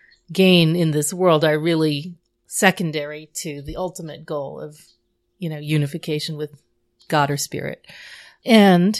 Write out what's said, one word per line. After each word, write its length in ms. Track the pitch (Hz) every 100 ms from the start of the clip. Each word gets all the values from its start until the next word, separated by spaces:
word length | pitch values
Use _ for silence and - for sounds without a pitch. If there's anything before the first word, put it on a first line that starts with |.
| _ _ -
gain 440 | 165 190 180 165 175
in 160 | 165
this 220 | 151 147
world 300 | 180 185 156
are 160 | 156 151
really 560 | 160 160 156 147 170 175 _ _ _
secondary 840 | - 202 185 170 151 147 151 156
to 280 | - 170 143
the 140 | 143 151
ultimate 480 | 185 180 165 147 160
goal 340 | 151 139 147
of, 180 | 151 151 _ _ _ _ _ _
you 100 | 170
know, 80 | 151
unification 800 | 151 151 143 160 - 151 - 151
with 140 | 147 - _ _ _ _ -
God 240 | 156 143
or 60 | 143
spirit. 480 | - - - - _ - - - - _ -
And 540 | 220 202 175 180